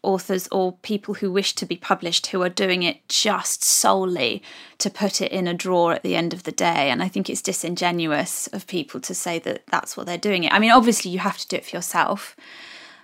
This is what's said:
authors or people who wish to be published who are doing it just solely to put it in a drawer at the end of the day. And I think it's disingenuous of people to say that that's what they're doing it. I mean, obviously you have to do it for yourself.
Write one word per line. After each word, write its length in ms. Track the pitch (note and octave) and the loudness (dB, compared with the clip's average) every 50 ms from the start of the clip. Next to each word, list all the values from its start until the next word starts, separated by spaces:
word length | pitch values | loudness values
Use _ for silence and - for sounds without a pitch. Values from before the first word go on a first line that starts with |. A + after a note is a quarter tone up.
| - | 0
authors 440 | F#3+ F#3+ F#3 F#3 - G3 F#3 F#3 - - | 0 0 0 0 -2 -4 -4 -2 -2 0
or 200 | F#3+ F#3 F#3 F3+ - - | 0 0 0 -2 -4 -6
people 320 | - G#3+ G3+ - - G3+ | -4 -4 -4 -4 -6 -6
who 180 | - - G3 F3+ | -4 -2 -2 0
wish 220 | G3 G3 - - | 0 0 0 -2
to 100 | - - | -4 -4
be 120 | F3 F3 | -6 -6
published 500 | F3 - - F#3+ F#3+ - E3+ F3 - - | -4 -2 0 0 0 0 -2 -2 -2 -2
who 160 | - - F#3+ F3+ | -2 -2 0 0
are 80 | F3+ | 0
doing 320 | F3+ - G3 F#3+ F3+ F#3 F3 | 0 0 0 2 2 2 2
it 260 | E3+ - - _ - | 0 -2 -4 _ -4
just 560 | - - - G#3+ G3+ F3+ - - - - - | -2 0 2 2 0 0 0 -2 -4 -2 0
solely 760 | - - - - G#3+ G3 F#3+ F#3+ F#3 F3+ D#3+ C3+ A#2 G#2+ - - - - - - - - - | 2 2 4 4 4 4 4 2 0 0 0 0 0 -2 -4 -8 -14 -20 -20 -20 -14 -8 -4
to 120 | - G3+ | -4 -4
put 320 | - - G#3 G3 - - F#3+ | -2 -2 -2 -2 0 0 -2
it 100 | - - | -2 -2
in 140 | F#3+ F3+ | -2 -2
a 80 | F3 F3 | -2 -2
drawer 400 | F3 - F#3 F#3 F3 E3+ E3+ E3 | -2 -2 0 2 4 4 4 2
at 80 | - - | 0 0
the 120 | F3+ F3+ | -2 0
end 180 | - E3+ E3+ E3+ | 0 0 -2 -4
of 80 | F3+ - | -6 -8
the 100 | - - | -6 -2
day. 380 | - F3+ E3+ E3+ D#3+ C#3 C#3 | 0 2 2 2 2 2 2
And 120 | B2 A#2+ F#3 | 2 0 0
I 60 | F#3+ | -2
think 220 | - G3+ F#3+ - | -2 -2 -4 -4
it's 100 | G3 - | -4 -6
disingenuous 1040 | - - F3+ - - E3 F3 F3 F#3 F3 F3 F3 E3 D#3+ D3+ C#3+ D#3+ - - - - - | -4 -4 -4 -4 -4 -4 -4 -2 0 0 0 0 0 0 0 0 -2 -2 -4 -6 -8 -8
of 180 | - G3+ - | -8 -10 -10
people 340 | - - F3 D3 - - - | -6 -6 -6 -6 -6 -8 -10
to 140 | - - F#3 | -10 -8 -8
say 240 | - - F3 E3+ E3 | -6 -6 -4 -6 -6
that 240 | - - - - _ - | -4 -6 -8 -8 _ -4
that's 260 | - E3+ - - - | -4 -2 -2 -4 -8
what 80 | - - | -10 -8
they're 120 | F3 F3 F3 | -8 -6 -4
doing 260 | - G#3+ G3+ F3+ E3+ | -2 0 0 0 2
it. 80 | - - | 4 4
I 60 | G3 | 6
mean, 140 | G#3+ A3+ A3+ | 8 8 10
obviously 380 | A3+ A3+ A#3 G#3+ - - F#3 F3 | 10 10 8 6 4 2 -4 -4
you 80 | F#3 | -2
have 180 | F#3 G3+ F3 - | -2 -4 -4 -6
to 100 | - - | -6 -6
do 80 | G3 | -6
it 80 | - - | -6 -6
for 120 | - - | -6 -8
yourself. 600 | F3 F3 - - F3 D#3+ - - G3+ - - - - - - - - - - - - - - - - | -8 -6 -2 0 0 2 2 0 -4 -6 -12 -18 -20 -20 -20 -20 -20 -20 -20 -20 -20 -20 -20 -20 -20